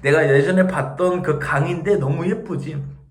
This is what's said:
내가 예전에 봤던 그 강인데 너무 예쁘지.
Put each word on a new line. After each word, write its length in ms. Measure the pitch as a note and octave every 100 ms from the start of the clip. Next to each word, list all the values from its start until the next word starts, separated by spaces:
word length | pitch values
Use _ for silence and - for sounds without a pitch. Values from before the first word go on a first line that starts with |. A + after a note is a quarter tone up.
내가 260 | C#3 D#3 D3
예전에 380 | C#3 D#3+ F#3 F#3
봤던 560 | - C3+ - F3+ F3+
그 160 | C#3+ C#3+
강인데 600 | - D3 E3+ F3 F#3+ G3+
너무 300 | C3+ C#3+ F3
예쁘지. 680 | A#3 G#3 D3 C#3 D3 - - -